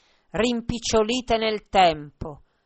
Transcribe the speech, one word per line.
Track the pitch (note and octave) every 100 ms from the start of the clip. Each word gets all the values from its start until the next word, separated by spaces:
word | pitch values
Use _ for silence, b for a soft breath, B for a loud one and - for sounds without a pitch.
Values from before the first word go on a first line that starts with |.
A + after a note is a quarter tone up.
| _ _ _
rimpicciolite | - A#3 A#3+ A3+ A#3 - A3+ G#3+ B3+ - A3+
nel | A3 G#3+ -
tempo, | G3 F3+ D#3 D3 - E3 C#3+ _ _